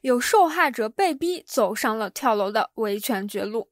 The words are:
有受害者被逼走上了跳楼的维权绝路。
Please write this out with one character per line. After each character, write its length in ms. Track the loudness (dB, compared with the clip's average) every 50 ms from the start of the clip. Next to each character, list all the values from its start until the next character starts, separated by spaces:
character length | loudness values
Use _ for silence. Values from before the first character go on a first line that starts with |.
有 180 | 2 2 0 2
受 280 | 2 4 6 6 6
害 240 | 6 4 2 0 0
者 180 | 0 -2 -6 -4
被 240 | 0 0 0 0 2
逼 300 | 0 -2 -2 -2 -4 -8
走 300 | -4 0 0 0 0 0
上 200 | -2 -2 -2 -2
了 140 | -2 -4 -6
跳 240 | _ -2 0 0 2
楼 180 | 2 0 0
的 200 | 0 -2 -2 -2 _
维 240 | -6 -4 -4 -4 -4
权 280 | -4 -4 -4 -4 -4
绝 160 | -4 -6 -6 -6
路。 260 | -4 -4 -6 -6 _